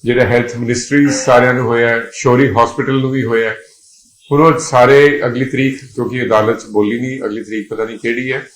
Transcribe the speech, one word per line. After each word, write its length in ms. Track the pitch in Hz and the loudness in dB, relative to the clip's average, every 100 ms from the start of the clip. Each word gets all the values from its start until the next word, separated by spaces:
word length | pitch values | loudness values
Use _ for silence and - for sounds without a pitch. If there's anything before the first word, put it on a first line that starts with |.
ਜਿਹੜਾ 220 | 113 123 113 | 0 0 2
ਹੈਲਥ 320 | 120 120 120 | 2 0 -6
ਮਿਨਿਸਟਰੀ 500 | 117 120 - 143 143 | -4 -4 0 2 2
ਸਾਰਿਆਂ 420 | 127 - 123 123 | 0 2 4 4
ਨੂੰ 120 | 123 117 | 0 0
ਹੋਇਆ, 380 | 117 117 117 117 | 0 0 0 -4
ਸ਼ੌਰੀ 340 | - 135 123 139 | -4 2 4 2
ਹਸਪੀਟਲ 520 | 104 117 - 135 135 | 2 0 0 -4 -2
ਨੂੰ 120 | 131 | -2
ਵੀ 120 | 131 | -4
ਹੋਇਆ। 320 | 117 113 113 107 - _ _ _ _ _ _ | -2 -2 -2 -6 -16 _ _ _ _ _ _
ਹੁਣ 100 | 143 | 2
ਉਹ 180 | 160 160 | 4 2
ਸਾਰੇ 640 | - 127 127 139 147 143 123 | 0 4 6 6 6 2 -4
ਅਗਲੀ 200 | 120 131 | -4 -4
ਤਰੀਕ, 340 | 131 135 131 - - | -2 -2 -4 -12 -8
ਕਿਉਂਕਿ 280 | 120 123 | -6 -4
ਅਦਾਲਤ 360 | 117 110 110 110 | 0 2 2 -2
'ਚ 60 | - | -4
ਬੋਲੀ 340 | 104 104 117 | -2 0 -2
ਨਹੀਂ, 220 | 127 131 | -6 -6
ਅਗਲੀ 220 | 107 107 | -8 -8
ਤਰੀਕ 260 | 101 110 101 | -8 -10 -8
ਪਤਾ 160 | 110 110 | -8 -8
ਨਹੀਂ 140 | 113 | -6
ਕਿਹੜੀ 320 | 117 117 127 | -6 -6 -6
ਹੈ 160 | 131 - | -8 -10